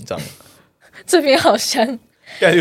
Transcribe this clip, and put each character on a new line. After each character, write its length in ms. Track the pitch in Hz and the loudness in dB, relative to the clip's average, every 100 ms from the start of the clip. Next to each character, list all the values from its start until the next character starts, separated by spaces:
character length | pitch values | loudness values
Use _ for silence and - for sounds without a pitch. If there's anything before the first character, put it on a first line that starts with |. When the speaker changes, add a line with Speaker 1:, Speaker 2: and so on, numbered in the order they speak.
| - | -10
Speaker 1:
张。 140 | 87 - - - _ | -10 -12 -18 -20 _
Speaker 2:
<laughs> 400 | _ _ _ - - | _ _ _ -18 0
这 120 | 359 | 0
边 160 | 285 262 | 2 2
好 180 | - 302 | 2 0
香。 420 | - - 233 233 _ _ - - | -2 -2 -2 -4 _ _ -20 -2
Speaker 3:
干， 120 | 180 170 | 2 4